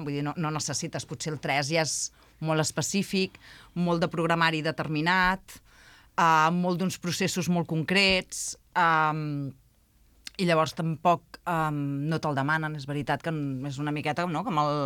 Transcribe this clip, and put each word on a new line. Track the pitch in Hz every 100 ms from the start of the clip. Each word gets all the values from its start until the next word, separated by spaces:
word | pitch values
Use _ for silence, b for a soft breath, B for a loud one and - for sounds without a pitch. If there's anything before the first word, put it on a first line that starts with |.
Vull | 151 143
dir, | 147
no, | 180
no | 151
necessites, | 156 - 135 160 151 -
potser | 151 160 147
el |
tres | 156 139 139
ja | 165 156
és | - - b b b
molt | 160 156
específic, | 147 - - 202 - 190 190 - B B B 170
molt | 175 170
de | 175
programari | 170 165 165 165 156 156
determinat, | 156 151 151 165 185 185 190 - - B B B B B -
eh, | 165 160 156
molt | 175 180 175
d'uns | 185 -
processos | 175 - 185 - 156
molt | 175 165
concrets, | 160 151 190 196 185 180 - - - _
ehm, | 180 170 160 156 156 151 143 139 - _ _ _ _ _ _ - -
i | 180
llavors | 160 156 -
tampoc, | 165 156 180 170 - - -
ehm, | 165 156 147 143 139 147
no | 160
te'l | 156 139
demanen. | 139 160 156 151
És | 135
veritat | 143 139 143
que | 170
n-, | 156 143 131 143
és | 135
una | 147
miqueta, | 147 151 151 175
no? | 156 220
Com | 151
el, | 147 147